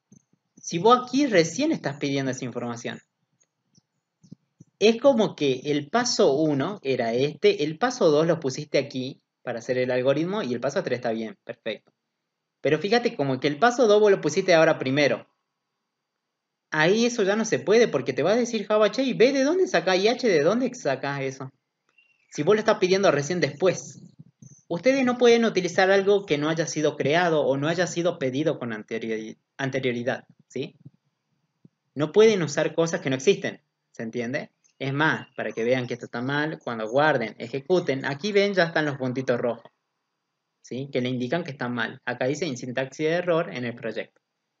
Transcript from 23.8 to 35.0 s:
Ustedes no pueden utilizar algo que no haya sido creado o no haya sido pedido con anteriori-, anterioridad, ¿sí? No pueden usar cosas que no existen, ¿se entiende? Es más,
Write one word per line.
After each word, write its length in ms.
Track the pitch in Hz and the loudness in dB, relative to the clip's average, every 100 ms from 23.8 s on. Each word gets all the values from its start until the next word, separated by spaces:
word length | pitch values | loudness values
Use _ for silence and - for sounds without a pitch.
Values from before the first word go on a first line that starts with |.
| - - - _ - _ - - _ | -8 -20 -20 _ -20 _ -20 -20 _
Ustedes 380 | 170 254 269 | -2 2 2
no 120 | 254 247 | 2 4
pueden 280 | 240 233 | 4 6
utilizar 480 | 226 185 175 170 185 | 4 0 -2 2 4
algo 340 | 196 190 202 196 | 4 4 2 2
que 120 | 143 | 0
no 100 | 151 | 0
haya 180 | 165 156 | -2 -2
sido 300 | 156 151 143 | 0 -2 0
creado 460 | 131 160 175 156 127 | 0 2 2 2 2
o 100 | 135 | 0
no 120 | 143 | 0
haya 180 | 175 170 | -2 -2
sido 320 | 170 170 170 | -2 -2 -2
pedido 400 | 131 127 156 143 | -4 -2 -2 -2
con 140 | 120 | -6
anteriori-, 680 | 107 107 113 117 110 110 113 _ - | -8 -8 -8 -4 -6 -8 -16 _ -8
anterioridad, 680 | 135 135 127 120 120 110 - _ _ | -4 -2 -2 -2 -4 -6 -8 _ _
¿sí? 280 | 123 156 - - _ _ _ _ _ _ _ _ _ _ | -10 -10 -12 -20 _ _ _ _ _ _ _ _ _ _
No 160 | - 151 | -6 0
pueden 320 | 202 220 202 | 6 6 6
usar 320 | 151 160 156 | 0 -2 -2
cosas 260 | - 165 165 | 0 -2 -2
que 100 | - | -4
no 60 | 131 | 0
existen, 460 | - 165 131 98 _ _ _ | 2 2 0 -10 _ _ _
¿se 100 | _ | _
entiende? 480 | 113 120 120 127 - _ _ _ | -10 -6 -6 -6 -8 _ _ _
Es 140 | 135 | -6
más, 360 | 139 | 0